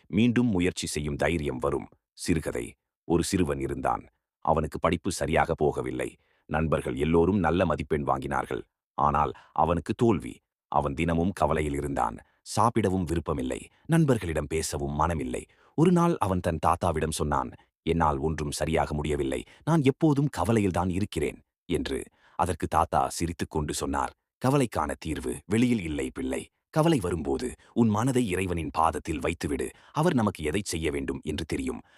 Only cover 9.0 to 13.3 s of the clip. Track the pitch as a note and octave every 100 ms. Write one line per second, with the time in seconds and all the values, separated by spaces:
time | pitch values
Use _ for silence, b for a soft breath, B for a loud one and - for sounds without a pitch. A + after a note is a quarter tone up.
9 | C#2 C#2+ C#2 - B - D#2+ E2 - -
10 | A#2 G2+ A#1 - _ _ - D2+ D2 C#2
11 | E2 E2 F2 - D2+ D#2 D2+ C#2+ C#2 C2+
12 | A#1 - - _ - - A2 A#2 G2+ F#2+
13 | E2 E2+ D#2+